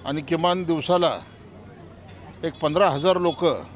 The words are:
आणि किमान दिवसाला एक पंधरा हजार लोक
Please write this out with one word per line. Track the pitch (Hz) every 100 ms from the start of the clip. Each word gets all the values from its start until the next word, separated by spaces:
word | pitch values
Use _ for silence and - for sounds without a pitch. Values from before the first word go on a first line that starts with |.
आणि | - 147
किमान | 151 165 175 180
दिवसाला | 170 160 135 180 170 98 - - - - - - - - - - - -
एक | 165
पंधरा | - 156 160 196
हजार | 139 175 180
लोक | 175 135 170 110 73